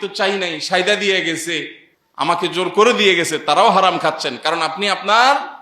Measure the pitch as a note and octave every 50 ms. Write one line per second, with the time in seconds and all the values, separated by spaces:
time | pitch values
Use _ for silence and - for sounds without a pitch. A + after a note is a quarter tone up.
0 | G3+ F#3+ - - G3+ G3 G3+ F#3+ F3+ F3 D#3+ D3+ - - F#3 F#3 F3+ G3+ G#3 G3
1 | G3+ G3 F#3+ F#3 D#3+ E3 E3 D3+ - F3 E3 D3+ C#3+ D3 - - _ _ _ _
2 | _ _ _ - C#3+ D#3+ E3+ E3+ F3 F3 E3+ F3 F#3 F3 - G3+ G#3+ A#3+ A#3 G3+
3 | G#3+ F#3+ F#3 E3+ E3 D#3+ D#3+ D3 - - D3 E3+ G3+ A#3 F#3 F#3+ F#3+ F#3 E3+ E3
4 | E3 D#3 D3+ - - D3 B2 A2+ - D3+ E3 E3 D#3+ D#3 D3 E3 G3+ G3+ F#3+ F#3
5 | F#3+ G3+ G#3 A3+ B3 C4+ C#4+ C4+ - - - -